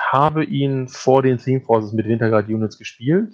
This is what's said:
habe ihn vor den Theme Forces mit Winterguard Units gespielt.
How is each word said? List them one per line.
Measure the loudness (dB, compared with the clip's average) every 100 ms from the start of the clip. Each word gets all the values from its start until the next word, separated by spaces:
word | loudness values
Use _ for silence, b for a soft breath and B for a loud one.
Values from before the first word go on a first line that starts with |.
| -2
habe | 2 2 0
ihn | -2 -2 -2 -2 -6
vor | -4 2 4
den | 4 0
Theme | 0 -2
Forces | 2 0 0
mit | -4 -2
Winterguard | 0 2 2 0
Units | -4 -4 -6
gespielt. | -18 -8 -2 0 -2